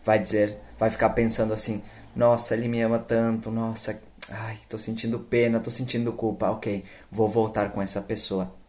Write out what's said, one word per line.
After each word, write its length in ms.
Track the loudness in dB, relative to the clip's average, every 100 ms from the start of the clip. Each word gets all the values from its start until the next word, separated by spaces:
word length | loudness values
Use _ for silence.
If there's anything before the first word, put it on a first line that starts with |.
Vai 160 | 2 2
dizer, 360 | 2 2 2 -2 -16 -2
vai 120 | 0
ficar 200 | 2 2
pensando 420 | 4 0 2 0
assim, 300 | 0 -4 -6 -8 -20 -12
"Nossa, 400 | 2 4 4 2
ele 140 | -2 0
me 120 | 0
ama 200 | 2 0
tanto, 500 | 2 2 2 0 -2
nossa, 500 | -4 -4 -4 -6 -8 -12 -14 -12
ai, 280 | -8 -10 -10 -12
tô 100 | -10
sentindo 400 | -6 -6 -4 -4
pena, 400 | 0 4 4 2
tô 140 | -2
sentindo 400 | -6 -4 -2 -2
culpa, 400 | 0 -2 0 -2
ok, 320 | 0 -4 -4 -6 -20 -10
vou 180 | 0 2
voltar 440 | 4 2 0 -2
com 100 | -2
essa 180 | -4 -4
pessoa." 600 | -4 -6 -2 -2 -4 -8